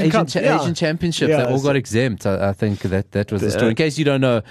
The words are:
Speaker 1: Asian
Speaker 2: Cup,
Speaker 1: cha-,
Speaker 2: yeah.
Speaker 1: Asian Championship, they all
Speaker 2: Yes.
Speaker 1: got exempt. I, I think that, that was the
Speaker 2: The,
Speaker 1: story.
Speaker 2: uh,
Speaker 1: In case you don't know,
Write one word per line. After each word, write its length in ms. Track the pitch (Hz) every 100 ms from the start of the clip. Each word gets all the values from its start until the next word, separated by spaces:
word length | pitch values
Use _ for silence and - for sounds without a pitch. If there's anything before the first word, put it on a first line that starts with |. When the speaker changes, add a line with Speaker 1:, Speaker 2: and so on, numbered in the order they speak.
Speaker 1:
Asian 100 | 190
Speaker 2:
Cup, 160 | 165 160
Speaker 1:
cha-, 120 | 180
Speaker 2:
yeah. 200 | - 175
Speaker 1:
Asian 140 | 143 165
Championship, 540 | 165 165 175 160 147
they 120 | 151
all 100 | 123
Speaker 2:
Yes. 100 | 135
Speaker 1:
got 120 | 139 139
exempt. 520 | - 113 127 98 104
I, 220 | 95 98
I 40 |
think 280 | 98 110 101
that, 320 | 98 95 98
that 180 | 101 104
was 100 | 101
the 60 | 107
Speaker 2:
The, 40 |
Speaker 1:
story. 120 | 82 113
Speaker 2:
uh, 40 |
Speaker 1:
In 60 | 113
case 220 | 160 147
you 80 | 143
don't 160 | 135
know, 220 | 131 117 -